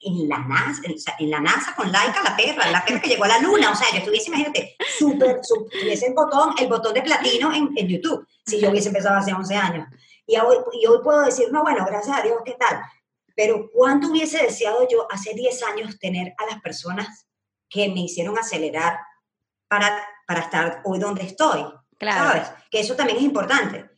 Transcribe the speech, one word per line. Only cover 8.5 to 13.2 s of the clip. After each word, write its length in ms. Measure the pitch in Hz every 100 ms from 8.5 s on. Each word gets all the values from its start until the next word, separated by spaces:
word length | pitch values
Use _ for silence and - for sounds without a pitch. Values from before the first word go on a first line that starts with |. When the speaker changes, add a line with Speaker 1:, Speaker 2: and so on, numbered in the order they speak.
| 208
Speaker 1:
yo 100 | 202
hubiese 180 | 202 196
empezado 260 | 196 202 196
hace 160 | 196
once 220 | 190 185 202
años. 320 | 180 165 - - _ _ -
Y 80 | 220
hoy, 200 | 453 - - 240
y 40 | 226
hoy 100 | 240
puedo 180 | 302 294
decir, 260 | 277 - 247
"No, 100 | 302
bueno, 240 | 302 226 190
gracias 300 | 208 214 247
a 40 |
Dios, 160 | 214 233
¿qué 120 | 254 240
tal?". 220 | 226 - - _ _ _